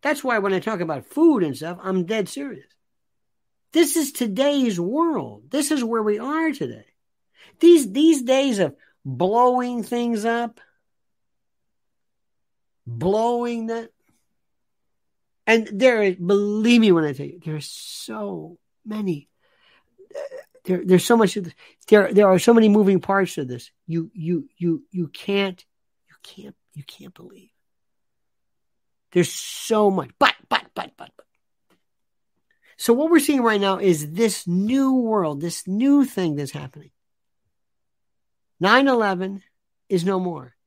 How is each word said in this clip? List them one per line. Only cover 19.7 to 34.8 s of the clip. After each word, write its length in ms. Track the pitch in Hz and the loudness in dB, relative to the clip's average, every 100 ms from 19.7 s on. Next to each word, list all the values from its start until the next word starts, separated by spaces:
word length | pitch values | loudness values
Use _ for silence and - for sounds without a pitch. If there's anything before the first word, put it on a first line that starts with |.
| _ _ _ 392 | _ _ _ -18
uh, 60 | 571 554 - - _ - | -14 -12 -14 -20 _ -6
there, 160 | 185 | -6
there's 220 | 180 180 - | 2 2 4
so 100 | 233 | 4
much 220 | 214 - | 4 0
of 60 | |
this, 100 | 175 - - _ - | -10 -16 -20 _ 4
there, 240 | 208 190 | 4 6
there 160 | 196 208 | 4 6
are 100 | 185 | 4
so 140 | - | 6
many 160 | 233 220 | 6 6
moving 320 | 208 196 190 | 4 4 2
parts 360 | - 196 185 - | 0 -2 -2 -4
to 100 | 135 | -10
this. 240 | 123 - _ - | -10 -16 _ -8
You, 240 | 165 165 | -6 -6
you, 380 | - 160 175 139 _ | -10 -4 -4 -6 _
you, 260 | 170 160 - | -4 -4 -6
you 180 | 180 160 | -8 -8
can't, 560 | - - 202 196 185 _ _ _ _ _ | -10 -4 -2 -2 -6 _ _ _ _ _
you 60 | _ | _
can't, 340 | - - 208 - _ | -20 -20 -20 -20 _
you 80 | - | -20
can't 320 | 139 - - | -20 -20 -20
believe. 340 | _ 180 196 185 _ _ _ _ _ _ _ _ _ _ _ _ _ _ _ _ | _ -20 -20 _ _ _ _ _ _ _ _ _ _ _ _ _ _ _ _ _
There's 200 | 180 170 | -2 -2
so 600 | - - - - 220 208 | -4 -12 -14 -4 2 2
much, 180 | 190 135 _ | 0 -6 _
but, 160 | 285 - _ | 2 2 _
but, 160 | - - | -4 -4
but, 160 | - - _ | -14 -14 _
but, 140 | - _ | -20 _
but. 100 | _ _ _ _ _ _ _ _ _ _ _ _ _ _ _ _ | _ _ _ _ _ _ _ _ _ _ _ _ _ _ _ _
So 160 | - | 0
what 180 | 240 320 | 2 4
we're 100 | 330 | 2
seeing 220 | 285 277 | 4 2
right 180 | 233 208 | 2 2
now 180 | 196 190 | 0 0
is 320 | 196 160 147 | 2 0 -2
this 340 | 165 226 185 - | -2 -2 -2 -4
new 460 | 175 208 262 | -4 0 0